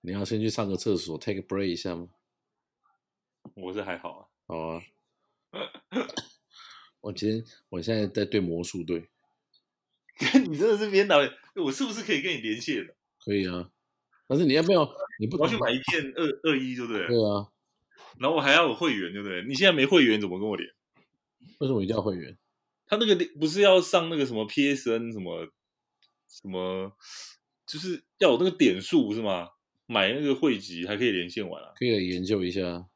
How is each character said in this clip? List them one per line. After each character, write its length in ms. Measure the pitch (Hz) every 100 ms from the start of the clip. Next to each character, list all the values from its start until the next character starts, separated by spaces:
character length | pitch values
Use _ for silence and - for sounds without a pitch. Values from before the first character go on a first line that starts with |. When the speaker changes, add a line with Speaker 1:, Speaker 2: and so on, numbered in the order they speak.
Speaker 1:
你 120 | 85
要 120 | 98
先 160 | 101 110
去 80 | 110
上 180 | 107 104
个 100 | 92
厕 200 | - 92
所， 220 | - 78
take 200 | - 98
a 40 |
break 240 | 90 95 98
一 100 | 87
下 180 | 95
吗？ 140 | 85 87 _ _ _ _ _ _ _ _ _ _ _ _ _ -
Speaker 2:
我 180 | - 92
是 100 | 98
还 160 | 98 85
好 140 | 85
啊。 140 | 80 - _ _
Speaker 1:
好 120 | 82 80
啊。 140 | 80 - _ _ _ _ _ _
<coughs> 640 | 180 - - _ 202 - - - _ _ - - - _ _
我 120 | 104
今 160 | 95 104
天， 140 | 110 117 - _
我 120 | 92
现 140 | 85
在 120 | 113 104
在 180 | -
对 160 | 101 104
魔 220 | 90 85
术 220 | 87 92
队。 240 | 82 85 85 _ _ _ _ _ _ _ _ _ _ _
Speaker 2:
<laughs> 280 | - 269 254
你 80 | 147
真 120 | 208
的 80 | 208
是 140 | 214
编 160 | 196 202
导 160 | 156
演， 100 | 135 - _ -
我 140 | 156
是 140 | 131
不 80 | 262
是 100 | 214
可 100 | 196
以 80 | 160
跟 120 | 180
你 60 | 151
连 220 | 113 110
线 260 | - 127 90
的？ 80 | _ _ _
Speaker 1:
可 100 | -
以 140 | 101 92
啊， 220 | 90 90 _ _ _ _ _ _
但 120 | 139
是 60 |
你 80 | 170
要 100 | 139
不 100 | 170
要， 120 | 185 147 - - -
你 60 | 110
不 100 | 170
Speaker 2:
我 100 | 156
要 40 |
去 60 | 214
买 120 | 135
一 80 | 127
片 340 | 127 170 139 135
二， 80 | 160 135
二 140 | 160 139
一， 180 | 131
对 120 | 123 120
不 60 |
对？ 140 | 107 87
Speaker 1:
对 100 | 120
啊。 340 | 107 101 101 _ _ _ _ _ - 123
Speaker 2:
然 100 | 131
后 80 | 160
我 40 |
还 120 | 139
要 140 | 151 165
有 60 |
会 220 | 110 170 110
员， 160 | 90
对 100 | 98
不 60 | 101
对？ 160 | 90
你 100 | 104
现 100 | 139
在 80 | 196
没 140 | 165 135
会 180 | 180
员， 160 | 127 107
怎 80 | 101
么 100 | 90
跟 100 | 107
我 80 | 95
连？ 120 | 85 _ _ _ _ _ _ _ - _
Speaker 1:
为 80 | 135
什 40 |
么 100 | 123
一 40 | 95
定 80 |
要 80 | 110
会 140 | 101 92
员？ 200 | 71 92 _ _ _ _ _
Speaker 2:
他 100 | 214
那 100 | 226
个 80 | 185 160 147
不 80 | 156
是 140 | 175
要 200 | 202 185
上 280 | 180 185 165
那 80 | 165
个 100 | 131
什 60 |
么 120 | 113 107
P 280 | - 139
S 160 | 139 127
N 220 | 113 117
什 80 | 110
么， 260 | 90 85 82 _ _ _ _ _ _ _ _
什 220 | - 98
么， 440 | 92 92 95 95 101 - - - - _ _ -
就 120 | 151
是 260 | 185 160 _ _
要 120 | 185
有 80 | 180
那 60 |
个 60 | 180
点 300 | 185 131 92
数， 260 | - 170 110
不 80 |
是 80 | 107
吗？ 280 | 110 92 87 _ _ _ _
买 260 | 113 95
那 80 | 127
个 140 | 147
会 240 | 135 147 110
籍 260 | 95 87 90
还 100 | 104
可 80 |
以 80 | 120
连 180 | 95 87
线 180 | 113 95
玩 140 | 82
啊。 100 | 67 -
Speaker 1:
可 80 |
以 80 | 127
来 60 | 110
研 240 | 92 90
究 180 | 92 104
一 60 | 92
下。 380 | 92 90 87 90